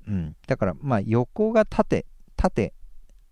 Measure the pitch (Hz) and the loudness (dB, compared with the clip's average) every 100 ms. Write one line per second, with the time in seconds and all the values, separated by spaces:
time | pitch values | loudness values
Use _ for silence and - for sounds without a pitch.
0 | 104 98 80 - - 131 95 80 143 113 | -4 -4 -4 -6 -6 -2 0 -2 -2 -2
1 | 101 113 127 - 214 226 214 - - - | 2 0 0 0 2 4 4 0 2 0
2 | - - - - - - 95 - - - | -2 -14 -6 0 0 0 -2 -6 -16 -16
3 | - - - | -18 -20 -20